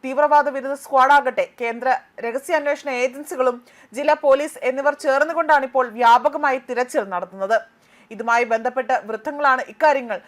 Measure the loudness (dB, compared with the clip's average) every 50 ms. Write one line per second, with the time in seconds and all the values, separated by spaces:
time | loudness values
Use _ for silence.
0 | -8 -6 0 0 2 4 4 4 4 2 -4 -6 -6 -6 -8 -8 -10 -2 2 2
1 | 4 6 6 4 4 2 -2 -2 -6 -6 _ -8 -6 -6 -6 -4 -2 -2 -2 -2
2 | -4 _ _ -10 -8 -6 -6 -6 -6 -2 -2 -2 0 -2 -4 -4 -6 -8 -4 -2
3 | -2 -4 -4 -6 -14 -12 -4 -2 0 0 -2 -4 _ _ _ _ -20 _ -10 -4
4 | 0 0 0 2 4 2 4 4 2 -4 -8 -6 -4 -4 -4 0 0 -2 -2 0
5 | -2 0 2 2 0 0 0 -4 2 2 2 2 2 0 -2 -2 -2 -2 -2 2
6 | 4 6 6 6 4 2 -2 0 -2 -2 -2 -2 -4 -6 -4 -4 -4 -2 -2 -4
7 | -4 -2 -4 -6 -8 -8 -10 -8 -4 -2 -2 -2 -2 _ _ _ _ _ _ _
8 | _ _ -14 -10 -2 0 0 0 2 0 -2 -2 -2 -4 -4 -4 -4 -2 -2 -4
9 | -2 -6 -10 -8 -8 -10 -8 -2 2 2 2 2 -2 -8 -6 _ 2 2 2 2
10 | -2 -6 -8 -10 -10